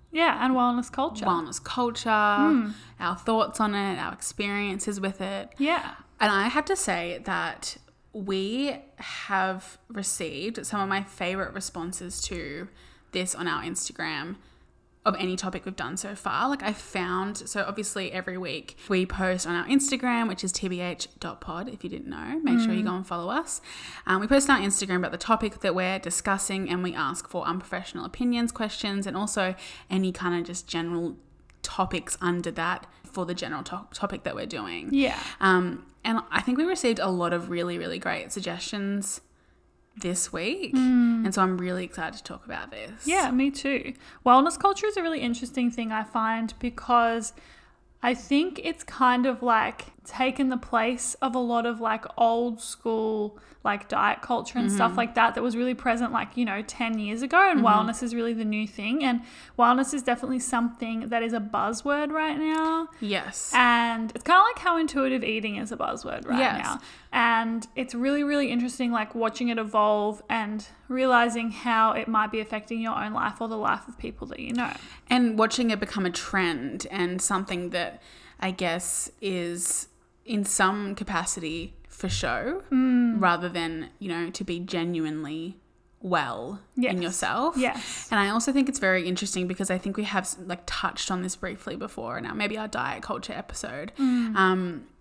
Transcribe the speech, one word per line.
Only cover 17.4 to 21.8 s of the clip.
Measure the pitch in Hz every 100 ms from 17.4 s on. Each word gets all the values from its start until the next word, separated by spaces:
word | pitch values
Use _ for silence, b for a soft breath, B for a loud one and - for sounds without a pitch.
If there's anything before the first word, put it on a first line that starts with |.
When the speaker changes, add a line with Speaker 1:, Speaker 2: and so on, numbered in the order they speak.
| 226 208 196
Speaker 2:
obviously | 202 202 202 185
every | 185 180 180
week | 175 147 - - -
we | 185 185
post | - 185 180 170
on |
our | 175 175
Instagram, | 269 277 262 254 233 226
which | 190
is | 190
T | - 190
B | 180
H | 180 170 - -
dot | 170 -
pod, | - 165 240
if | 226